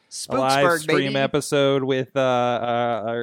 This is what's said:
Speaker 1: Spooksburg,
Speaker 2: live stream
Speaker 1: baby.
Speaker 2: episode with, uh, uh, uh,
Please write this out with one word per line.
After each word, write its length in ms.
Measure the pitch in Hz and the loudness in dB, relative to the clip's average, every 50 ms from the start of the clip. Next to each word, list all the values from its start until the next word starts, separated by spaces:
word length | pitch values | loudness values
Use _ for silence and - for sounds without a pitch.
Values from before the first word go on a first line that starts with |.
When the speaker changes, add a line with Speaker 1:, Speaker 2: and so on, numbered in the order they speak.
| _ _ | _ _
Speaker 1:
Spooksburg, 280 | - - - - - 135 | -14 -14 -8 -4 -2 0
Speaker 2:
live 400 | 131 131 135 139 147 175 170 165 | 0 2 2 4 4 2 2 0
stream 320 | 156 156 156 143 139 139 139 | 0 0 0 0 0 0 0
Speaker 1:
baby. 20 | 139 | 0
Speaker 2:
episode 680 | 135 135 - 147 135 - 147 143 139 139 139 139 135 | 0 0 0 -2 -2 0 0 2 2 2 2 0 0
with, 280 | 131 135 131 131 - - 139 | 0 -2 -2 -4 -4 -2 -2
uh, 20 | |
uh, 840 | 131 127 123 123 123 123 123 113 113 120 117 120 120 120 117 110 101 113 | 0 2 2 2 0 0 0 -2 -2 -2 -2 0 0 0 -2 -2 -4 -4
uh, 60 | 117 120 | -6 -6